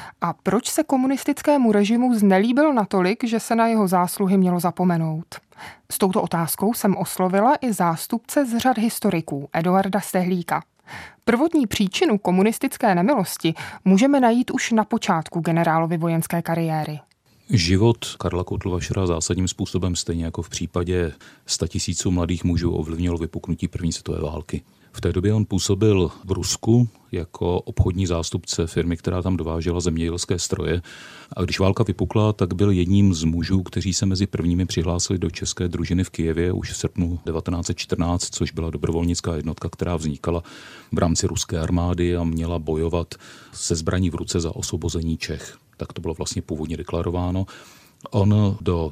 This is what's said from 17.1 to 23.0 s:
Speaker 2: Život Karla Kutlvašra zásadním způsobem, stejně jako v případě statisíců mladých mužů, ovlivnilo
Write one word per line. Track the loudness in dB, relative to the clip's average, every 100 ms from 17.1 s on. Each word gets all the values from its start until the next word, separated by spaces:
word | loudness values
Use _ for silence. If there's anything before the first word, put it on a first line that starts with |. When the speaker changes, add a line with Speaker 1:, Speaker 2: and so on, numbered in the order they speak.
| _ _ _ 0
Speaker 2:
Život | 0 4 4 4 2 -4 -6
Karla | -4 -2
Kutlvašra | -4 -4 -4 -4 -2 -2 0
zásadním | 0 -2 0 -2
způsobem, | -2 -4 -2 -2 -4
stejně | -4 -4
jako | -4 -6
v | -8
případě | -8 -6 -4 -2 0 -2 -6 -20 -20 -8
statisíců | -4 -4 -4 -4 -2 0
mladých | 0 0 0
mužů, | 0 0 0
ovlivnilo | -2 -4 -2